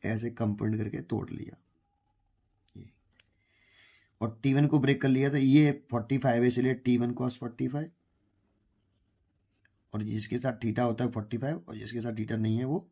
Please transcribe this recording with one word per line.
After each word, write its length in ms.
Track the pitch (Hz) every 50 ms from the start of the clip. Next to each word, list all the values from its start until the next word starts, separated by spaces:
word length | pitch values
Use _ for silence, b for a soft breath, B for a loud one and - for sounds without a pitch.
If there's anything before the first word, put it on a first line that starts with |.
| -
ऐसे 240 | 101 110 110 117 120
कंपोनेंट 460 | 120 - 117 104 104 104 104 107 110 110
करके 240 | 107 104 - 107 -
तोड़ 260 | - 113 107 - -
लिया, 260 | - - - - - _ _ _ _ _ _ _ _ _ _ _ _ _ _ _ _ _ _ _ _ _ _ _ -
ये, 140 | 101 98 101 _ _ _ _ _ _ _ _ _ b b b b b b b b b b b b b b b b -
और 180 | 107 110 110 - -
टी 100 | 135 135
वन 140 | 139 147 143
को 120 | 147 151
ब्रेक 220 | 123 139 139 135
कर 80 | - 135
लिया, 200 | 131 127 139 139
तो 80 | 139 143
ये 340 | 135 135 135 151 151 147 139 143 - -
फ़ोर्टी 260 | 120 120 110 - 139 135
फ़ाइव 240 | - 131 117 120
है, 60 | 123 123
इसलिए 260 | 123 123 123 127 131
टी 220 | 123 - 127 123 120
वन 160 | 120 120 120
cos 240 | 123 127 127 123 -
फ़ोर्टी 280 | 127 123 120 - 131 127
फ़ाइव, 240 | 131 147 156 165 _ _ _ _ _ _ _ _ _ _ _ _ _ _ _ _ _ _ _ _ _ _ _ _ _ _ _ _ _ _ _ _ _ _ _ _ _ _ _ _ -
और 100 | 107 107
जिसके 340 | 107 113 110 107 - 117 123
साथ 220 | 127 127 120 107
theta 200 | - 117 107 120
होता 220 | 123 120 113 113 123
है 80 | 120
फ़ोर्टी 260 | - 110 104 107 - 117
फ़ाइव, 200 | - 139 160 170
और 160 | - - - 107
जिसके 240 | 110 107 117 120
साथ 120 | 110 120 110
theta 240 | 110 107 110 113 110
नहीं 200 | 110 110 110 117
है 80 | 127
वो 220 | 131 151 196 - _